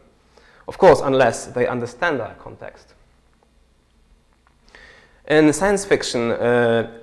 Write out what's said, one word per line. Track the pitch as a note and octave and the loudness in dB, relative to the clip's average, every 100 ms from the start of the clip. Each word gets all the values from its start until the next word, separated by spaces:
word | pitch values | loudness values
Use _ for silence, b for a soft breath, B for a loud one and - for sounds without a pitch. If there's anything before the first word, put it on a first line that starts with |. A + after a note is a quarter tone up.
| _ _ b b b b b | _ _ b b b b b
Of | - | 4
course, | F#3 C3+ | 6 6
unless | C#3 C3+ A#2+ A2+ - | 2 2 2 0 -8
they | B2 A#2+ | -4 -4
understand | A#2+ A#2+ - F3 C3+ | -4 -8 -6 -4 -4
our | G2+ | -8
context. | - - - - - _ _ _ _ _ _ _ _ _ _ _ _ _ _ _ _ _ _ _ b b b b b - | -14 -20 -20 -20 -20 _ _ _ _ _ _ _ _ _ _ _ _ _ _ _ _ _ _ _ b b b b b 0
In | D3+ D3+ | 4 4
science | C#3+ G3 G3 - | 2 0 -2 0
fiction, | C3+ - B2 A#2 | -2 -2 -4 -2
uh, | G#2 A#2 A#2+ A#2 A#2 A2+ - | -2 0 2 2 0 -4 -6